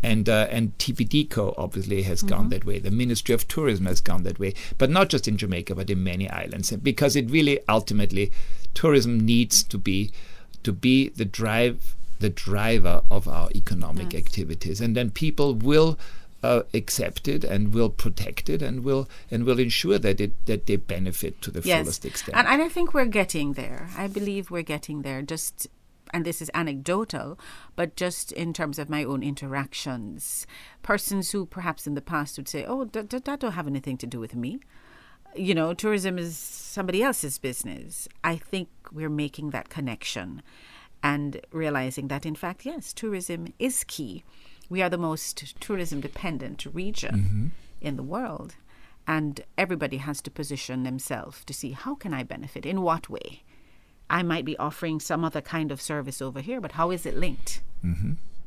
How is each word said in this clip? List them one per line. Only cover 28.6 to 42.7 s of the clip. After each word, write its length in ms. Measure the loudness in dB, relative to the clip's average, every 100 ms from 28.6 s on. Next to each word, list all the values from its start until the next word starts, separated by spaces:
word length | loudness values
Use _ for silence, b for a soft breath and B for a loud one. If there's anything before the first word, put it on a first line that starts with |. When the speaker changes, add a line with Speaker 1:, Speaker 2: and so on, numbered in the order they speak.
| -6 -6
Speaker 2:
of 120 | -8
my 140 | -6
own 180 | -4 -6
interactions, 1200 | -6 -8 -8 -8 -8 -10 -10 -10 -10 -12 -10 -10 -12 B B B
persons 480 | -4 -4 -2 -6 -4
who 160 | -6 -8
perhaps 400 | -10 -10 -8 -8
in 80 |
the 60 | -10
past 340 | -6 -6 -6 -10
would 120 | -10
say, 160 | -10 -8
"Oh, 180 | -8
d-, 180 | -8 -10
d-, 160 | -8 -10
that 140 | -8 -8
don't 120 | -8
have 160 | -8 -8
anything 280 | -8 -8 -10
to 80 | -10
do 100 | -12
with 160 | -10
me. 240 | -8 -8 -10 b b b b b b -20 -8
You 180 | -2
know, 180 | 0 -2
tourism 460 | -4 -2 -2 -2 -6
is 180 | -8 -10
somebody 640 | -14 -16 -14 -8 -4 0
else's 360 | 0 -2 -8 -8
business." 720 | -8 -8 -10 -12 -14 -14 -16 -8
I 120 | -6 -6
think 320 | -8 -10 -10 -16 -20
we're 180 | -12 -8
making 420 | -6 -6 -8 -10
that 180 | -10 -12
connection 720 | -10 -10 -8 -10 -10 -10 -14 B B B B B -6
and 400 | -4 -4 -6 -10 -12
realizing 560 | -6 -4 -4 -4 -8 -8
that, 180 | -8 -8
in 80 |
fact, 320 | -10 -10 -10
yes, 260 | -12